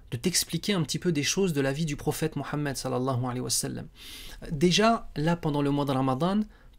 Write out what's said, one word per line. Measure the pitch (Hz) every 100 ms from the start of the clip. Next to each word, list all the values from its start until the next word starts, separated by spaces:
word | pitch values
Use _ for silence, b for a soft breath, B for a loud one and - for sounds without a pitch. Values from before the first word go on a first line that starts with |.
| b
de | 117
t'expliquer | 185 - - 165 -
un | 196
petit | 151 151
peu | 180
des | 147
choses | 135 - 196
de | 143
la | 135
vie | 139 165
du | 143
prophète | - - 156
Mohammed | 147 135 147 143 131
sallallahu | 131 127 131 123 127
alayhi | 123
wa | 127
sallam. | - 139 120 - B B B B B -
Déjà, | 151 175 180 208 233 -
là, | - 156 170
pendant | 160 143
le | 143
mois | 143
de | 143
Ramadan, | 131 135 127 170 202 214 b b